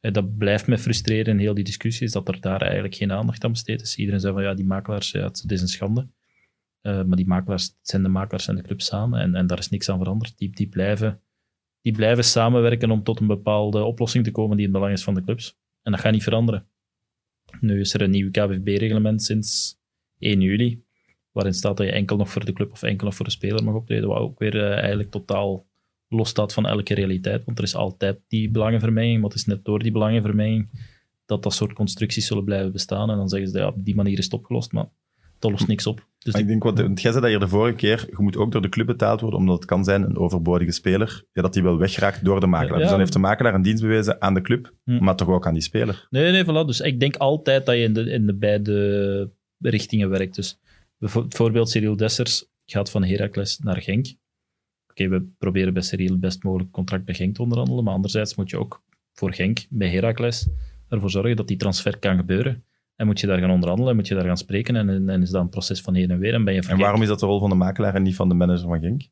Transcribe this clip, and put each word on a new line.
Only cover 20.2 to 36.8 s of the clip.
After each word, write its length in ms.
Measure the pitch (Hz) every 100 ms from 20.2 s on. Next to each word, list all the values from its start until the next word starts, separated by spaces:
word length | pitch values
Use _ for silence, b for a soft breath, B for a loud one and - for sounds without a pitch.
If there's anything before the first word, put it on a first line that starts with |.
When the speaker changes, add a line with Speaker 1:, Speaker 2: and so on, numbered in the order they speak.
| - 101
Speaker 1:
juli, 420 | 95 101 120 117 _ _ _ _ _
waarin 200 | - 98
staat 220 | 92 104 98
dat 100 | 98
je 60 |
enkel 240 | - 98 104
nog 140 | 98
voor 140 | -
de 80 | 92
club 200 | 92 104
of 100 | -
enkel 240 | 113 101 104
nog 80 |
voor 100 | 98
de 60 | 95
speler 340 | - 98 107
mag 100 | 110
optreden, 340 | 110 113 110 107
wat 100 | 107
ook 200 | 113 -
weer, 180 | 107 104
eh, 120 | 104 101
eigenlijk 320 | 104 104 101
totaal 560 | 104 - 98 101 95 - _ _ _ _
losstaat 440 | 113 110 - 104
van 140 | - 104
elke 280 | 104 101
realiteit, 500 | 101 98 92 92 110
want 140 | 117 117
er 60 |
is 100 | -
altijd 440 | - 101 95 98 95 _
die 220 | 113 110
belangenvermenging, 680 | 113 110 113 110 113 117 113
maar 80 | 104
het 80 | -
is 60 | -
net 180 | 101
door 140 | - 104
die 100 | 113
belangenvermenging 760 | 110 107 113 104 104 107 110 107 B B B B _ _
dat 160 | 104
dat 120 | 101
soort 180 | - 104
constructies 540 | - 104 - 110 - 104
zullen 180 | 107
blijven 280 | 98 98 95
bestaan. 380 | 95 - 98 107
En 60 | 104
dan 120 | 98
zeggen 200 | 98 95
ze, 100 | 95
"Ja, 80 | 98
op 180 | -
die 100 | 98
manier 240 | 101 101 98
is 60 |
het 80 | 98
opgelost," 380 | 117 - 120 117
maar 140 | 110 107 _ _ _ _ _
dat 120 | 113
lost 160 | 98 -
niks 200 | 104 -
op. 200 | 113 - _
Dus 140 | -
Speaker 2:
Maar 100 | 104
ik 60 | 104
denk, 140 | 110
wat, 160 | 110 110